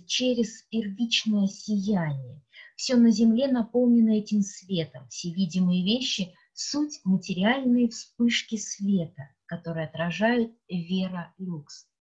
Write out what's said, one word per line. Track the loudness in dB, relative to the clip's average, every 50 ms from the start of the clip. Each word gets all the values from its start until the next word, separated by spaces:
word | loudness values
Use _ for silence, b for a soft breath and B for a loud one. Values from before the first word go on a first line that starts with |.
| -8
через | -6 -4 -2 0 0 2 0 0 -2 -4 -12 -14
первичное | _ -4 -4 -4 -4 -4 -4 -2 -2 -2 0 0 0 2 2 2
сияние. | 0 -2 -6 -6 -4 -2 -2 0 0 0 0 0 -2 -4 -6 -8 -12 -16 -20 -20 B B B B B B
Всё | -10 -4 2 4
на | 6 6 6
земле | 6 6 4 4 4 4 2
наполнено | 2 2 0 0 0 2 2 4 6 6 6 6 6 4
этим | 2 0 0 0 0
светом, | 0 0 -4 -12 -8 -4 -2 -2 -2 -4 -8 -14 -18 -16
все | -14 -10 -8 -6
видимые | -2 -2 -2 0 0 0 2 2 2 2 2
вещи — | 2 0 0 -2 -4 -4 -4 -6 b b b b b _
суть | -12 -10 -6 -4 -4 -4 -4 -6 -4 -2
материальные | 0 0 0 0 -4 -2 0 2 2 2 2 2 2 2 4 2 0
вспышки | -2 -6 -16 -12 _ 0 0 2 2 0 -4 -6 -8
света, | -8 -8 -10 -10 -4 -2 0 0 0 0 -4 -8 -14 -18 -18 _ _ _
которые | -14 -14 -10 -8 -8 -6 -6 -6
отражают | -8 -6 -6 -4 -4 -2 0 2 2 2 2 0 -2 -4 _ _
Вера | -8 -6 -6 -4 -2 -2 -2 -2 -4 -6 -8 -10 -12 _
Люкс, | -12 -10 -8 -8 -8 -10 -14 -18 -20 -20 _ _ _